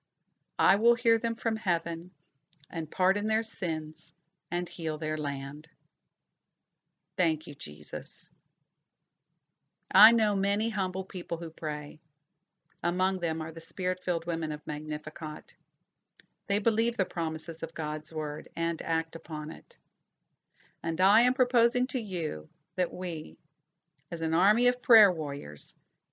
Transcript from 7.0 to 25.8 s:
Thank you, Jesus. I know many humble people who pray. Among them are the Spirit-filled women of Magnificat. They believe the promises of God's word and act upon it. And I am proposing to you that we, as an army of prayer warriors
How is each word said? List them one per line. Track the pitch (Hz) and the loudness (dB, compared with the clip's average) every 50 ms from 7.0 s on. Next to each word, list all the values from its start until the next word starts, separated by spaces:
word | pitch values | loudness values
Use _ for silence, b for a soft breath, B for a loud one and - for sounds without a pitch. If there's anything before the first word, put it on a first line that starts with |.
| _ _ _ - | _ _ _ 0
Thank | 180 165 156 156 - - | 0 2 0 0 -4 -10
you, | 143 | -12
Jesus. | - - 151 151 - 151 - - 151 143 - - - - - _ _ _ _ _ _ _ _ _ _ _ _ _ _ _ _ _ _ _ _ _ _ _ _ _ _ _ _ _ _ _ - | -10 -12 -12 -12 -12 -10 -8 -8 -8 -8 -10 -14 -20 -20 -20 _ _ _ _ _ _ _ _ _ _ _ _ _ _ _ _ _ _ _ _ _ _ _ _ _ _ _ _ _ _ _ 0
I | - 190 208 226 | 6 8 8 8
know | 233 226 220 208 202 | 8 6 4 2 2
many | 196 196 202 202 208 220 233 | 2 2 2 0 0 -2 -2
humble | 202 202 190 185 180 190 190 | -2 -2 -2 -2 -2 -4 -6
people | - - 180 165 - 170 160 | -6 -8 -10 -6 -4 -4 -4
who | 170 165 | -4 -6
pray. | 160 - 165 156 147 151 147 147 151 156 _ _ _ _ _ _ _ _ _ _ _ _ _ _ _ _ - | -8 -6 -4 -4 -4 -4 -6 -8 -12 -14 _ _ _ _ _ _ _ _ _ _ _ _ _ _ _ _ -2
Among | 170 175 180 185 190 190 180 | -2 0 2 2 2 2 0
them | 170 165 160 160 | 0 -2 -2 -2
are | 160 165 160 | -4 -6 -6
the | 165 | -8
Spirit-filled | - - - - 180 185 185 - - 185 175 165 165 | -12 -10 -8 -4 -2 -2 -2 0 0 0 0 0 0
women | 175 165 165 165 156 | -2 -2 -2 -2 -2
of | 151 147 - - | -4 -6 -6 -6
Magnificat. | 147 151 156 156 151 151 - 156 - - 165 151 151 160 - - - _ _ _ _ _ _ _ _ _ _ _ _ - - _ _ _ _ - | -6 -6 -4 -4 -4 -4 -6 -8 -10 -8 -6 -6 -6 -8 -12 -16 -20 _ _ _ _ _ _ _ _ _ _ _ _ -20 -20 _ _ _ _ -2
They | 196 214 | -2 2
believe | 202 226 214 214 233 233 233 - | 2 2 2 4 2 2 2 0
the | 185 | -2
promises | - - 175 165 160 160 156 - - 160 - - | -2 -2 -2 -2 0 -2 -4 -6 -8 -6 -6 -6
of | 160 - | -6 -4
God's | - 156 151 151 156 151 - | -4 -4 -4 -4 -4 -6 -6
word | 165 156 156 147 147 156 151 - - | -4 -4 -4 -2 -4 -6 -8 -8 -6
and | 170 165 165 165 151 | -2 -2 -2 -2 -2
act | 147 147 165 160 160 - - | -2 -2 -2 -2 -2 -4 -8
upon | 160 - - 160 151 151 156 | -12 -8 -8 -6 -6 -6 -6
it. | 156 151 - - - - _ _ _ _ _ _ _ _ _ _ _ _ _ b b b b b b b - | -8 -10 -12 -18 -20 -20 _ _ _ _ _ _ _ _ _ _ _ _ _ b b b b b b b -6
And | 165 160 160 | -4 0 2
I | 185 196 208 226 | 4 4 6 6
am | 240 254 254 | 4 4 2
proposing | - 254 247 - 240 226 240 - 247 254 - | 2 2 2 4 4 4 4 4 0 0 0
to | - 247 | -2 -4
you | 220 202 185 175 160 151 151 156 156 - _ _ _ _ _ | -4 -4 -4 -2 -2 -2 -4 -6 -8 -12 _ _ _ _ _
that | - 180 - - | -2 -2 -2 -2
we, | 180 185 180 165 156 156 156 160 - _ _ _ _ _ _ _ _ _ _ _ _ _ _ | -4 -6 -4 -4 -6 -8 -10 -14 -18 _ _ _ _ _ _ _ _ _ _ _ _ _ _
as | 175 160 | -6 -4
an | 165 160 160 | -2 0 2
army | 170 185 202 220 233 247 247 | 4 4 4 4 4 2 2
of | 247 247 - | 0 0 2
prayer | - 233 220 214 190 | 4 6 6 6 6
warriors | 175 160 156 143 143 143 147 147 151 143 - - - _ | 4 0 -4 -4 -6 -6 -8 -10 -12 -12 -14 -14 -16 _